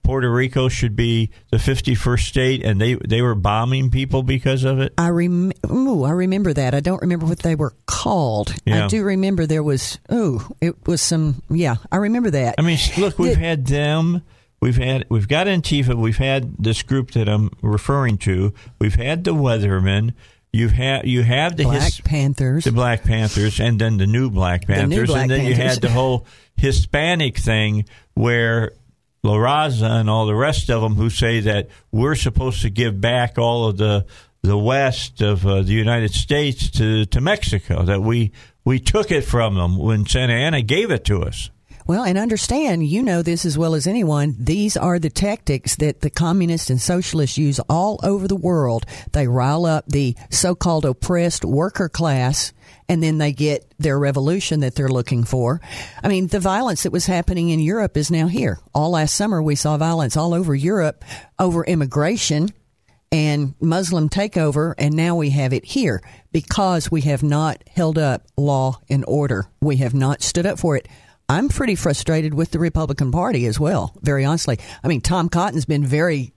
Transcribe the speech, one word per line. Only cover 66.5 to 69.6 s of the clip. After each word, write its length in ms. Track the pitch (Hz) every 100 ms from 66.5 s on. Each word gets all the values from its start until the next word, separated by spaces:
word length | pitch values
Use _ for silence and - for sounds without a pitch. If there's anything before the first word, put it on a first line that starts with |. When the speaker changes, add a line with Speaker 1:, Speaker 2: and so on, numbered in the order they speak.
| - 190 175 -
Speaker 2:
we 100 | 160
have 220 | 143 135
not 400 | 143 147 156 - -
held 300 | - 160 160
up 300 | 147 123 _ -
law 420 | 143 139 131 123 _
and 120 | 135 -
order. 400 | 139 143 127 -
We 180 | _